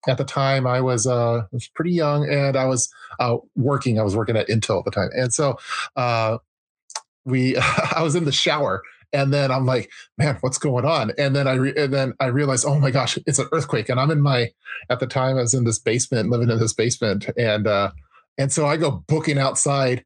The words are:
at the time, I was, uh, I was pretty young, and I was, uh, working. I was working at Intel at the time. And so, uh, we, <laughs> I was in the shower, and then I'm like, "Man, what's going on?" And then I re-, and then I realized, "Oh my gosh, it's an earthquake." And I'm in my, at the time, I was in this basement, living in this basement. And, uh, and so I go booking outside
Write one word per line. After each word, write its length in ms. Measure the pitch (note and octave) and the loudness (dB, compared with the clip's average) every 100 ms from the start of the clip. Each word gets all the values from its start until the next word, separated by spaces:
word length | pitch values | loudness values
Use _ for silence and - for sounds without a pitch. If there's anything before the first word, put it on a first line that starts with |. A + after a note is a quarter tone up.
| - | -2
at 100 | B2 | -2
the 60 | C3+ | -2
time, 420 | - C3+ C3+ B2+ | 0 0 2 0
I 140 | B2+ | 0
was, 260 | B2+ B2 A#2 | 0 0 0
uh, 300 | B2 A#2 A#2 | 2 2 0
I 60 | A2 | -2
was 160 | B2 - | -8 -10
pretty 220 | - E3 | -6 -2
young, 360 | F3 D3 D3 D3 | 0 2 2 0
and 280 | C#3+ C#3 C3 | 0 2 2
I 80 | C3 | 2
was, 240 | B2+ - - - - | 0 -2 -8 -20 -2
uh, 180 | B2 A#2 - - | 0 0 -4 -2
working. 440 | B2+ C#3 B2+ A2 | 0 2 0 2
I 40 | |
was 120 | G#2+ G2+ | 2 0
working 200 | A2 A2 | 0 0
at 100 | G2 | 0
Intel 300 | A2 - F#2+ | -2 0 -2
at 60 | - | -2
the 60 | |
time. 180 | G#2+ F#2 - | -2 -2 -2
And 180 | B2+ | -2
so, 240 | A#2 C#3+ A#2+ - - - - | 0 0 -2 -8 -8 -6 -4
uh, 440 | B2 A2+ A2+ A2+ _ _ _ _ _ - _ _ C3 | -2 0 0 -4 _ _ _ _ _ -14 _ _ -2
we, 320 | C3 B2+ B2+ | 0 2 0
<laughs> 380 | A#2+ - - E3 | 0 0 -2 -2
I 60 | |
was 120 | D#3+ D#3+ | 0 0
in 100 | D#3 | 0
the 60 | |
shower, 520 | C3+ F3 D3+ C3+ F#2+ - - _ | 0 0 0 0 -2 -8 -20 _
and 200 | C#3+ C#3 | -2 0
then 160 | C#3+ C#3 | 0 0
I'm 140 | C3 C3 | 0 0
like, 240 | B2+ - - - - | 0 -4 -16 -20 -2
"Man, 200 | D3 C3 | -2 0
what's 160 | B2+ - | -4 -2
going 260 | D3+ B2 A2+ | 0 0 0
on?" 260 | D#3+ A2 - | 0 -2 0
And 180 | C#3 C#3 | 0 2
then 120 | C3+ | 2
I 60 | |
re-, 200 | C3 C3+ C#3+ | 2 0 0
and 180 | C#3+ | 0
then 200 | C#3 C3 - | 0 -2 -2
I 60 | C3 | 0
realized, 380 | B2 C#3+ C3 D3 | 2 2 0 0
"Oh 120 | D3 | 2
my 120 | C#3 | 2
gosh, 260 | C3 B2 - - | 2 0 -2 -2
it's 140 | C#3+ | -2
an 80 | B2+ | 0
earthquake." 340 | D#3+ C#3 B2 G#2+ | -2 0 -2 0
And 100 | B2 | 0
I'm 120 | C#3 | 2
in 100 | D#3 | 4
my, 280 | C#3+ B2+ A#2 _ - - - | 2 2 -2 _ -16 -16 -6
at 100 | B2 | -4
the 80 | C3 | -2
time, 300 | C3+ C3 C3 | 0 0 2
I 40 | |
was 120 | A#2+ | 2
in 100 | C3 | 2
this 160 | A#2 A2 | 2 0
basement, 500 | - B2 - B2 G#2 | 0 0 0 0 2
living 200 | A#2+ A#2+ | 2 2
in 100 | A2+ | 2
this 140 | A2+ | 0
basement. 540 | - A2+ - A2 G2+ - G2+ | 2 0 0 0 0 -4 -2
And, 280 | A#2 G#2+ G#2+ | 0 2 2
uh, 260 | G2+ G2 C#2+ - _ _ - | 2 0 -4 -20 _ _ -4
and 140 | C#3 | -2
so 140 | - D3 | 0 0
I 100 | D3+ | 2
go 260 | D#3+ G2+ - | 0 -2 -2
booking 300 | D#3 D#3 C#3 | 0 0 0
outside 640 | C3+ - D3 C#3 C3 B2+ | 0 0 0 2 0 -2